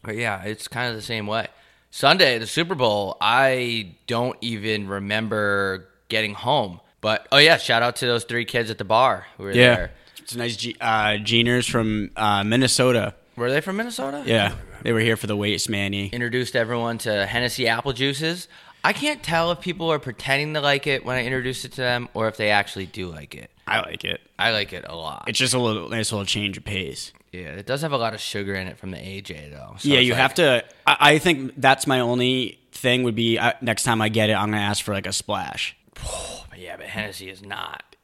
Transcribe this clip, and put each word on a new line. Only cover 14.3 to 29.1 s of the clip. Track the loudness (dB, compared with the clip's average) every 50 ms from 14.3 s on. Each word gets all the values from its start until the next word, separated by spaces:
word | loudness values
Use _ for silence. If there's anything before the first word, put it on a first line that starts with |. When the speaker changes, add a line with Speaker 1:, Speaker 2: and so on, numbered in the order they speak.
| 2 2 2 2 0 -4 -12 -14 -18 -8 -2
Speaker 2:
They | 0 0
were | 2
here | 4 2 2 0
for | -2 -4
the | -2
Waste | 0 0 0 0 0 -2 -2
Manny. | -2 -2 -2 -2 -2 -4 -4 -4
Speaker 1:
Introduced | -4 -4 -4 -2 -2 -2 -4 -2 0
everyone | -2 0 0 0 -2 -2 -2 -4 -4
to | -2 -2 0 0 0
Hennessy | 0 0 -2 -2 -2 -2 0 0 0
apple | 0 0 -4 -4 -2
juices. | 0 0 -2 0 -2 -2 -4 -4 -4 -8 _ -18 -20 -20 -20 -20 _ _
I | 0 0
can't | 2 0 -2 -2 -2 -4
tell | -2 0 2 2 2
if | 0 -2
people | -4 -8 -6 -4 0 0
are | 0 0
pretending | -2 -6 -12 -10 -2 0 0 0 0 -2 -2
to | 0
like | 2 2 2 2 2 0
it | -2 0 0
when | -2 -2
I | -2 -2
introduce | 0 -2 -2 -2 -2 -6 -6 -10
it | -12 -8
to | -4
them | 0 0 0 0 -2 -6 -4
or | -2 -2 -2
if | 0
they | 0 2 4
actually | 4 4 2 0 -4 -8 -10
do | -8 -8 -10 -8 -8
like | -8 -12 -14 -16 -16
it. | -18 -18 -20 _ _ _
Speaker 2:
I | -2 -2 -2
like | -2 -4 -10 -8 -8
it. | -8 -8 -8 _ _ _ -2
Speaker 1:
I | -2 0
like | 0 0 -2 -4 -6
it | -12 -12 -12
a | -12
lot. | -10 -10 -10 -10 -10 -8 -6
Speaker 2:
It's | -2 0
just | 0 0 2
a | 2
little, | 0 0 0 -2 -4 -6
nice | -4 -4 -4 -2
little | -2 -4 -4
change | -2 -4 -2 -2 -4 -4 -6
of | -8
pace. | -6 -6 -4 -6 -6 -8 -10 -14 -14 _ -20 _ _
Speaker 1:
Yeah, | -16 -14 -14 -12
it | -12 -12 -6
does | -6 -4 -4
have | -2 -2 -2
a | 0
lot | -2 -2 -4
of | -6
sugar | -8 -6 -6 -6 -4 -4 -4
in | -4 -6 -8
it | -10 -12
from | -12 -12
the | -12 -10
A | -12 -12